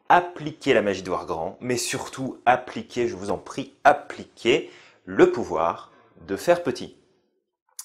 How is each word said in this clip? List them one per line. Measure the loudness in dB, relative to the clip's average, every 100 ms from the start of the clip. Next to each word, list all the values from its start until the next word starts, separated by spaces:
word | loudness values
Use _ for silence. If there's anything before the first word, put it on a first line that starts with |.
| 2
Appliquez | 2 2 -6 -12 -6 2 4
la |
magie | 2 -2
de | -4
voir | -6 -4
grand, | -6 -6 -8
mais | -4 -4
surtout | -4 -6 -8 -8 -8 -2 2
appliquez, | 2 0 -12 -8 -4 -2
je | -2
vous | -4
en | -6
prie, | -6 -12 -12 _
appliquez | 4 4 0 -14 -16 -2 2 2 0 -14 -20 _
le | -4 6 6
pouvoir | 6 -2 0 0 -2 -10 _ _ _
de | -8 -4
faire | 2 2
petit. | 0 -6 -10 -16 _ _ _ _ _ _ _ -20